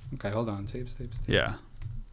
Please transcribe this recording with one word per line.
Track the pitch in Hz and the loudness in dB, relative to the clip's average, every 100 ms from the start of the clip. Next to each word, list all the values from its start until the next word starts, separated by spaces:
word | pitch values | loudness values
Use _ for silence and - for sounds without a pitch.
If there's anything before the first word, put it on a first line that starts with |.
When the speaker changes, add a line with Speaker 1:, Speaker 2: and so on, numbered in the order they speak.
| - | -6
Speaker 1:
Okay, | 135 101 | -4 0
hold | 110 113 | 2 0
on. | 98 101 | 0 -2
Tapes, | 123 127 | -4 -4
Tapes, | - 127 - | -4 -4 -2
Tapes. | - | 6
Speaker 2:
Yeah. | 101 57 - - - - - - | 6 6 0 -8 -8 -4 -4 -6